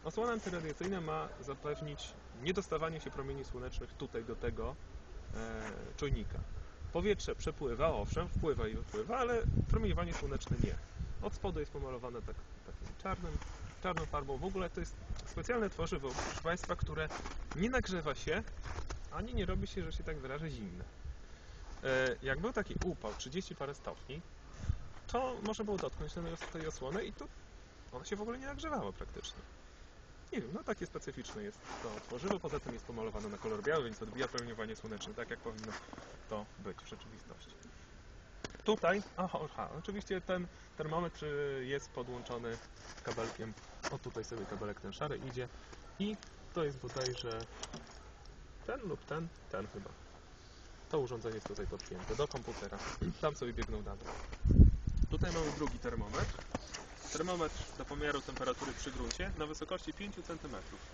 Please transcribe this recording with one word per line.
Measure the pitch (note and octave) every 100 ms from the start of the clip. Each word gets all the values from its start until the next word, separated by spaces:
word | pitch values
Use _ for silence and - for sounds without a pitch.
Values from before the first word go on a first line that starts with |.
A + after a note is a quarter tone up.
Osłona | D#3 F#3 A#3+
antyradiacyjna | A3+ F#3+ F3 D#3+ D3 F3+ G3
ma | D#3 D#3 D#3 -
zapewnić | C3 C#3 D3 D3+ D3+ C#3+ - - - A2+
niedostawanie | C#3 F#3+ F#3 D#3 D#3+ D#3+
się | F3
promieni | - C3+ C#3
słonecznych | C3 B2 B2+ - B2
tutaj | - C3+ A#2
do | A2+ A2+
tego, | A#2+ - A2+ D3 - - - - -
e, | A2 A2+ A2 G#2+ - - -
czujnika. | C#3+ A#2 G#2 - - - - - -
Powietrze | E3 G3 G3 -
przepływa, | A#2 D#3+ D3+ C#3 A#2 D#3+
owszem, | B2 G2+ - F3
wpływa | - D#3 B2 A2
i |
wypływa, | E2+ E2+ C#3+ - B3
ale | B3 A#3 A3+ - -
promieniowanie | A3+ G#3+ F3+ F3
słoneczne | D#3 C#3+ C3+ - D3
nie. | - - - - - -
Od | G#3
spodu | - G3+ D#3+
jest | D3
pomalowane | D3 C3 B2+ B2 A#2+
tak, | G#2 - - - -
takim | - - -
czarnym, | F#3+ F#3 F3 D3 - - - -
czarną | F#3 E3 D#3
farbą. | D3 C#3 C3+
W |
ogóle | F3+ F#3+ F3
to | -
jest | E3+ - - - -
specjalne | - E3 A#3+ G3+
tworzywo, | - E3 D#3+ C3+
proszę | A#2+ - -
państwa, | D#3+ F3 - F3
które | - D#3 D#3 - - - - C#3+
nie | A3
nagrzewa | C4 G3+ F3+ D3+
się, | C3+ - F3 A#3 - - - - - -
ani | D3+ A3
nie | F#3 F3
robi | F#3+ F#3
się, | G3+
że | D#3+
się | -
tak | E3 D3+
wyrażę, | C3 C#3+ D#3+
zimne. | B2 G2 F2+ F#2+ - - - - - - - - -
E, | C3 C3 C3 A#2
jak | C3 C3+
był | G#3+
taki | A#3+ F#3+ F3+
upał, | F#3 D#3+ - -
trzydzieści | C3 E3 -
parę | E3+ C#3
stopni, | C#3+ - - - D3+ - - - - - - - - -
to | A#3 B3+ B3
można | G#3 G#3+
było | G#3 F#3+
dotknąć | D3+ - D3+
tej | F3 E3+
os-, | E3 -
tej | E3 D#3
osłony | - C3 F#3
i | A3+
to | G#3 C#4+ - - - - - -
ona | B2+
się | E3 G3+
w |
ogóle | G#3+ B3
nie | C4
nagrzewała | C#4 D#4+ C#4 G#2
praktycznie. | - - - - - - - - - - - - - -
Nie | C4+
wiem, | A#2
no | G3
takie | - - E3+
specyficzne | D3+ D3 B2+ A#2 A2
jest | G#2 - - -
to | A#2 G#2+
tworzywo. | - B2 F3+ G3
Poza | D#3+ D3
tym | -
jest | A#2+
pomalowane | - A#2 A2 G#2 G#2
na | G2+
kolor | A2+ G#2
biały, | A#2 D#3
więc | A#2+ G#2+
odbija | A2 A#2 B2+
promieniowanie | B2 A#2+ A2+ A2 A2
słoneczne, | A2+ G#2 -
tak | G#2+ A2+
jak | A#2
powinno | A#2 A2 A2 G2 - - - - -
to | G#2+ G#2 -
być | G2 F2+
w | -
rzeczywistości. | A2 - G#2+ - - - - - - - - - - - - - -
Tutaj, | - G#3+ E3+ G3 - -
aha, | F#3 -
aha, | - - G2+ D3+
oczywiście | F#3+ G3+ - F#3
ten | - F3+ F3 - - -
termometr, | D#3 D#3+ F3 -
y, | D3+ C#3+ C#3+ C3+ B2+
jest | C#3 C3+
podłączony | - B2 B2 A#2+ A#2+ A#2 A2+ - - - -
kabelkiem. | - A2+ A2+ - A2+ G#2+ - - -
O, | C3+
tutaj | B2+ A#2
sobie | G#2+ A2+ G2
kabelek | G2 G#2 G2+
ten | G2+
szary | G2 D3+ A#2 C3
idzie | B2+ B2 - - - - -
i | G3+ G#3+ - - -
to | F3
jest | D3+ C3
bodajże | A#2+ C3+ B2+ B2 A#2+ A2+ A2+ - - - - - - - - - - - -
ten | C4
lub | G#3+ D3
ten, | - D#3 E3+ - -
ten | - D3
chyba. | G3+ G3 - - - - - - - - - -
To | D#3
urządzenie | B2 A#2+ A2+
jest | A2 -
tutaj | G#2 F#2+
podpięte | G2+ - F#2 F#2+ A2+
do | D3
komputera. | C#3 A2+ A2+ G2+ G2+ - -
<clears throat> | F3 -
Tam | D#3 D3
sobie | A#2+
biegną | A2+ - A2
dane. | G#2 G2+ - - - - - - - - - - -
Tutaj | D#3 F3+
mamy | E3 D#3
drugi | C#3+ C#3+ B2
termometr. | B2 A#2 A2+ B2 - - - - - - - - -
Termometr | D3+ F3 F3 D#3 - - -
do |
pomiaru | C3+ C#3+ D3 C#3+
temperatury | C3+ C3 C3 B2 C3+
przy | A#2 C#3+
gruncie | B2+ A#2 - F#3+ E3+
na | D3+
wysokości | D#3 D#3 F#3 -
pięciu | - G3+ F#3+
centymetrów. | E3 E3 D#3 G2+ - - -